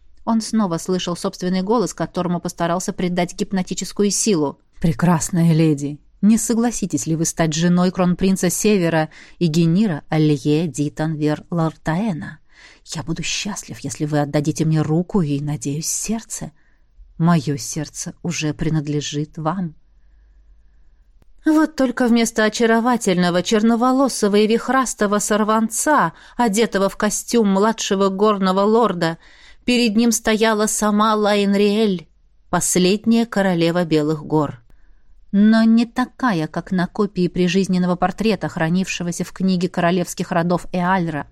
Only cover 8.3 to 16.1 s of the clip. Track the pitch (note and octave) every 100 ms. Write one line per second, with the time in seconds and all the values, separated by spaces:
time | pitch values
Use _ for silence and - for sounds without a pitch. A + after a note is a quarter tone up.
8.3 | F#3+ F3+ - G#3+ G#3 E3 D#3+ D#3 - -
9.3 | - F3 D#3 E3 F3 A3 D3+ - D#3 D3+
10.3 | C#3+ D3 D3+ E3+ B2+ D3 - D#3 D3+ D3+
11.3 | D3+ - E3+ D#3+ - - E3 A3 D3+ -
12.3 | D#3 _ - - - - D#3+ D3 E3 D#3
13.3 | - G3+ F#3+ - A2 C3+ - D3+ D3+ C#3+
14.3 | D3 D3+ - D#3+ D#3 D3+ D#3+ F3 G#3 D3
15.3 | C#3+ D3 D3 C#3 D3 D#3+ - -